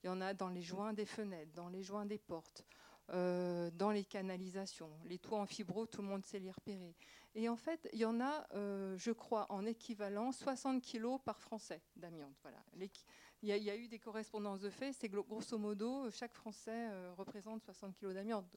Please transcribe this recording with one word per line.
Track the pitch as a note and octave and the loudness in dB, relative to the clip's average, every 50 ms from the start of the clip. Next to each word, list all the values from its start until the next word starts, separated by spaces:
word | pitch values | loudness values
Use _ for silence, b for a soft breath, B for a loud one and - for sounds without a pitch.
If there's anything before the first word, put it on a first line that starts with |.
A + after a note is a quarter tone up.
| - | -2
Il | F3+ | 0
y | |
en | F#3 F#3 | 0 2
a | F#3 F#3+ G3+ | 2 0 0
dans | F#3+ G3 F#3 | 0 0 0
les | F3+ F3+ | 0 -2
joints | F3 E3 F3 F#3 G#3 A3 A3 | -4 -4 -2 0 0 0 0
des | G#3 G#3+ | 0 -2
fenêtres, | G#3 - - G#3+ G3+ F#3+ E3+ D3+ D#3+ D#3 | -2 -2 -2 -2 -2 -4 -6 -8 -8 -8
dans | F3 F3 F3 | -8 -6 -6
les | F3+ F#3 G3 | -4 -6 -4
joints | F#3 G3 G#3 G#3 | -2 -2 -2 0
des | G#3 G#3 G3+ | 0 -2 -2
portes, | - - F3+ E3 D#3 - - - B B B B B B B B - - | -2 -2 -4 -4 -4 -6 -14 -18 B B B B B B B B -6 0
euh, | - F3+ F3+ F3+ F3+ F3+ F3+ F3+ F3 F3 E3+ E3+ | 4 6 6 6 6 6 6 4 4 4 2 2
dans | E3 E3+ G3 G#3 | 2 4 4 6
les | G#3+ G#3 G3 | 6 4 2
canalisations. | - - G#3 F#3+ F#3 F#3 F3+ F#3+ F#3 F3+ G3 G3 F#3+ - - E3 D#3+ D3+ D#3 E3 | 0 0 -2 0 0 0 -2 -2 -2 -2 -4 -4 -4 -6 -8 -10 -10 -10 -10 -8
Les | E3+ F3+ F3+ | -6 -6 -6
toits | - - A3+ G#3+ | -2 0 2 2
en | G3+ | 2
fibro, | F#3+ - - G#3+ F3 F3+ G3+ A3+ | 2 0 -2 -2 -2 0 0 0
tout | A3 - - | 0 -2 -2
le | G3+ G3 | 0 0
monde | G3 G3 G3 | 0 0 -2
sait | - - G3+ | -2 -4 -4
les | F#3 F#3 | -4 -4
repérer. | F#3 - - - G3+ F#3+ F3+ F3 E3+ B B B B B B B - | -6 -8 -6 -6 -6 -4 -6 -8 -12 B B B B B B B 0
Et | A3 A3 A#3 | 2 4 4
en | A#3 | 4
fait, | A#3 - - E4 E4 - - - | 2 2 0 0 0 -2 -4 2
il | A3+ | 4
y | A3+ | 4
en | A3 A3+ A#3 | 6 6 6
a, | B3 C4+ D4 D4+ D4 - - | 4 4 2 2 -2 -2 -2
euh, | G3+ G3+ G3+ G3+ G3 G3 F#3+ F#3+ F#3 | 0 0 2 0 0 0 -2 -2 0
je | F3 A#3 | 0 0
crois, | A3+ - - - A#3+ A3 G#3 - | 0 0 0 2 2 2 4 2
en | - G3 G3 | 0 0 0
équivalent, | A3 A#3 - - - A#3 G3+ G#3 G3 G3+ G3+ A3+ B3+ | 0 0 -2 -4 -6 -4 -2 0 0 2 2 2 2
soixante | C4+ - - C#4 C4+ B3 - C4+ C4 C4 | 2 2 0 0 0 2 2 4 4 4
kilos | B3 - - A#3 A3 A#3+ B3+ C4+ - | 2 0 -2 0 0 2 0 0 0
par | - G#3+ - | -2 -4 -4
Français | - - - A3 - - F3 D#3 - _ _ | -6 -6 -6 -6 -4 -6 -8 -8 -8 _ _
d'amiante. | - E3 F3 E3+ D#3+ D3 C#3 C#3 - | -12 -10 -8 -8 -8 -8 -10 -12 -14
Voilà. | - D3+ C3 - A#2 - - | -16 -16 -16 -16 -16 -16 -10
Les, | - F#3 G3 - - B B B B B B B B - | -8 -8 -8 -8 -12 B B B B B B B B 2
il | G#3 | 4
y | |
a, | G3+ G#3 | 4 4
il | G#3+ | 4
y | G3+ | 4
a | G3+ | 0
eu | A3 A#3+ A#3+ | 0 -2 -6
des | A3+ A3 | -8 -8
correspondances | - A#3 G3+ A3 A3 - - G#3+ G#3 G#3 G3 F#3+ | -6 -4 -4 -4 -4 -2 -2 0 0 0 0 0
de | G3 G3+ | -2 -4
fait. | G3 - C4 C#4 | -2 -2 -2 -2
C'est | C4+ - - A3 | 0 -2 -2 0
glo-, | F#3+ G3+ G3+ | 2 0 0
grosso | - G#3+ A3 - - B3 A3 | 0 -2 -4 -2 0 0 0
modo, | G#3 G#3 G#3 G3+ G#3 A#3 B3+ C#4 C#4 A#3+ | 2 2 2 2 2 2 2 2 0 -2
chaque | G3+ - B3 A#3 - | -2 -2 -4 -6 -6
Français, | - - A3+ G#3 - - - A3 A#3 A#3 A3+ | -8 -10 -10 -10 -6 -6 -4 -2 0 0 0
euh, | G#3 F#3+ F3+ F3+ F3+ | -2 -4 -6 -6 -6
représente | F3+ G3 - - G#3 F#3 G#3+ A3 A3 - | -6 -6 -6 -6 -6 -6 -4 -4 -6 -6
soixante | - F#3+ - - G3 F#3 | -8 -10 -8 -6 -6 -6
kilos | - - G3 F#3 | -4 -2 -2 0
d'amiante, | F#3+ G3 A3 A3+ G#3 F#3 F3+ - | 0 2 2 2 2 0 -2 -8